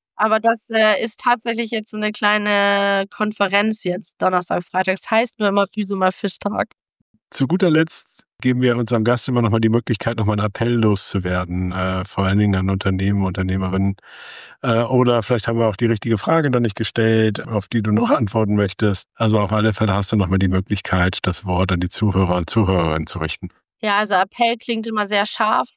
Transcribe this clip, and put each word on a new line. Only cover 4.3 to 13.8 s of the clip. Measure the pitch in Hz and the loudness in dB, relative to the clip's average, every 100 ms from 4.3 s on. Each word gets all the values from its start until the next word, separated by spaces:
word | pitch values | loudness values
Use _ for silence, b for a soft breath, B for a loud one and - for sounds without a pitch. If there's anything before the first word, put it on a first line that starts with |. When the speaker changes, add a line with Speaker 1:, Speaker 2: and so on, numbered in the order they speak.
| 180 - 175 | 0 -2 -4
Speaker 1:
Freitag. | - 185 190 190 | -2 -2 -2 -4
Das | - | 0
heißt | 220 247 - | 0 0 0
nur | 208 | 0
immer | 202 196 | 2 0
Büsumer | 214 196 190 185 | -2 -4 0 0
Fischtag. | - 196 - 202 196 214 _ _ _ _ _ _ | 0 -4 -4 -4 -4 -4 _ _ _ _ _ _
Speaker 2:
Zu | - 135 | -4 0
guter | 180 180 | 2 4
Letzt | 156 160 - - - - _ | 4 2 -4 -14 -20 -20 _
geben | 127 127 | 0 2
wir | 123 120 | 2 2
unserem | 117 117 | 0 2
Gast | 110 120 - | 2 2 0
immer | 123 | 0
nochmal | 113 113 | 2 2
die | 113 | 4
Möglichkeit, | 117 - 113 117 110 | 2 0 -2 -2 -2
nochmal | 104 104 | 0 0
einen | 104 | -2
Appell | - 117 | -2 0
loszuwerden, | 120 110 101 - 98 90 87 87 90 92 | 2 2 2 0 -4 -2 -2 -2 -2 -2
äh, | 92 92 92 92 | -2 -2 -2 -4
vor | - | -2
allen | 95 101 | 0 2
Dingen | 104 95 | 2 2
an | 95 | 0
Unternehmen, | 95 98 95 98 101 95 | 0 -2 0 0 0 0
Unternehmerinnen. | 92 92 95 92 98 | -2 -2 -2 -2 0